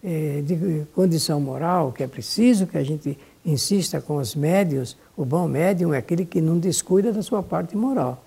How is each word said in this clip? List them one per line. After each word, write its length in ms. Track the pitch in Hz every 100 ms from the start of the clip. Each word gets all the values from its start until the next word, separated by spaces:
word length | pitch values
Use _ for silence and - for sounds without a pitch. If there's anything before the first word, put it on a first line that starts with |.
eh, 380 | 196 165 156 143 143
de 400 | 170 185 156 151
condição 460 | - 190 165 - 147
moral, 520 | 139 131 165 180 147
que 120 | 120
é 40 | 131
preciso 600 | 131 - - 233 226 180
que 100 | 165
a 60 |
gente 340 | 139 151 147 143 - _ -
insista 560 | 143 - 202 170 147
com 160 | 127 147
os 180 | 123 151
médiuns, 640 | 147 190 190 139 123 - - -
o 80 |
bom 240 | 139 156 170
médium 460 | 131 175 190 170
é 40 | 143
aquele 280 | 123 170 180
que 160 | -
não 160 | 160 170
descuida 540 | 175 160 - 185 202
da 100 | 214
sua 200 | 180 214
parte 340 | 185 170 170 202
moral 480 | 247 262 127 127